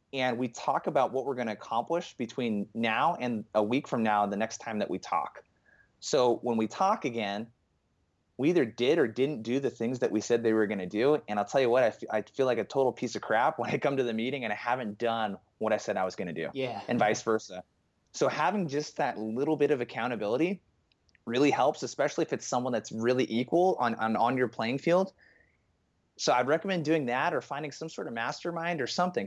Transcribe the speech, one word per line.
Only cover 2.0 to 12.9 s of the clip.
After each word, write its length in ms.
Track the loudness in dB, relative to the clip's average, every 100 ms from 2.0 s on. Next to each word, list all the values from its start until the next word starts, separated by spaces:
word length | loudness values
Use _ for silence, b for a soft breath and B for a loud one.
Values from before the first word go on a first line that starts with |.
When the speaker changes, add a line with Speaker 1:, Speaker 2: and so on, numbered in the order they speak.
| -4 -8
Speaker 1:
between 520 | -8 -4 -2 -2 -4
now 420 | -2 0 2 2 0
and 240 | -2 -4 -2
a 80 | 0
week 260 | 2 0 0
from 140 | 0
now, 220 | 2 2 2
the 100 | 0
next 220 | -4 -6
time 200 | -8 -4
that 100 | -4
we 100 | -4
talk. 440 | -4 -4 -4 -10 -20 _ b b b _
So 360 | -2 2 4 2
when 140 | 0 0
we 120 | 0
talk 360 | 2 2 2
again, 440 | -2 -4 -2 -4 -6 _ _ _ _ _ _ _ _ -2
we 120 | 2
either 140 | 4
did 340 | 2 2 2 4
or 80 | 2
didn't 340 | 2 0 0
do 180 | -2 -2
the 80 | -2
things 300 | -2 -2 0
that 140 | 0
we 80 | 0
said 220 | 2 2
they 100 | 4
were 140 | 2 2
gonna 200 | 0 -4
do. 340 | 0 2 2 0
And 100 | -4
I'll 60 |
tell 160 | 0 2
you 80 | 4
what, 140 | 4
I 40 | 4
f-, 160 | 0 -4
I 120 | -4
feel 240 | -4 -2 0
like 120 | 0
a 60 |
total 280 | -2 2 2